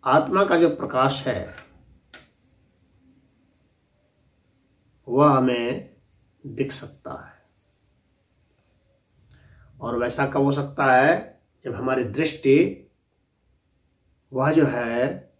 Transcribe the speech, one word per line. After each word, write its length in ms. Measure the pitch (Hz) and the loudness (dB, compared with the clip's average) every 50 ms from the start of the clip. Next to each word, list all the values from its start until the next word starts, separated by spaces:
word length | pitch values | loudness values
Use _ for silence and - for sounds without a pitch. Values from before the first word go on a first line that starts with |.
| - | 2
आत्मा 420 | 131 131 156 151 - 185 190 202 | 4 4 4 4 4 2 2 2
का 120 | - 170 165 | 4 4 4
जो 120 | 170 160 | 4 2
प्रकाश 580 | - - 139 - - 127 131 143 139 - - - | 2 -2 -6 -4 0 2 2 2 2 0 -4 -4
है 280 | - - - - - - - - - - - - - - - - - - - - - - - - - - - - - - - - - - - - - - - - - - - - - - - - - - - - - - - - - - - - - - - - - - - - - - - - - - - - | -4 -4 -6 -10 -12 -18 -18 -20 -20 -20 -20 -20 -20 -20 -20 -20 -20 -20 -18 -20 -20 -20 -20 -20 -20 -20 -20 -20 -20 -20 -20 -20 -20 -20 -20 -20 -20 -20 -20 -20 -20 -20 -20 -20 -20 -20 -20 -20 -20 -20 -20 -20 -20 -20 -20 -20 -20 -20 -20 -20 -20 -20 -20 -20 -20 -20 -20 -20 -20 -20 -20 -20 -20 -20 -10 -2
वह 220 | 117 135 147 147 | 2 4 6 6
हमें 680 | 135 131 127 127 123 120 120 120 - - - - - - - - - - - - - - - | 6 4 2 2 0 0 -2 -4 -4 -6 -8 -14 -20 -20 -20 -20 -20 -20 -20 -20 -20 -18 -16
दिख 280 | 139 113 113 139 139 | -14 -6 -6 -6 -6
सकता 520 | - - 143 135 - - - - - - - | -6 -12 -12 -14 -18 -18 -16 -14 -14 -14 -14
है। 100 | - - - - - - - - - - - - - - - - - - - - - - - - - - - - - - - - - - - - - - - - - - - - - - - - - - - | -18 -18 -20 -20 -18 -18 -20 -20 -20 -20 -20 -20 -20 -20 -20 -20 -20 -20 -20 -20 -20 -20 -20 -20 -20 -20 -20 -20 -20 -20 -20 -20 -20 -20 -20 -20 -20 -20 -20 -20 -20 -20 -20 -20 -20 -20 -20 -20 -20 -20 -12
और 180 | - 117 120 120 | -8 -6 -4 -2
वैसा 280 | 120 123 - - 143 139 | -2 -4 -2 -2 -2 -2
कब 160 | - 147 139 | 0 0 0
हो 80 | 139 | 0
सकता 420 | 139 143 139 - - - 143 135 127 | 0 -2 -4 -6 -4 0 2 4 4
है? 480 | 127 135 151 175 - - - - _ _ _ _ _ _ | 6 6 4 2 0 -2 -12 -20 _ _ _ _ _ _
जब 100 | 131 120 | -10 -8
हमारी 280 | 117 127 131 131 127 120 | -6 -4 -2 -2 -2 -2
दृष्टि 840 | 101 104 135 160 156 - - - 139 135 151 180 196 - - - - - - _ _ - - - _ _ _ _ _ - - - _ _ _ _ _ _ _ _ _ _ _ _ - | -4 -4 -2 -2 -4 -4 -2 4 6 6 6 6 4 0 -8 -16 -20 -20 -20 _ _ -20 -20 -20 _ _ _ _ _ -20 -20 -20 _ _ _ _ _ _ _ _ _ _ _ _ -10
वह 220 | 131 131 131 151 156 | -4 -2 0 2 4
जो 120 | 160 151 | 4 4
है 680 | 139 - 120 120 117 113 120 123 - - - - - _ _ | 4 2 -2 -4 -4 -2 -2 -2 -2 -2 -8 -12 -20 _ _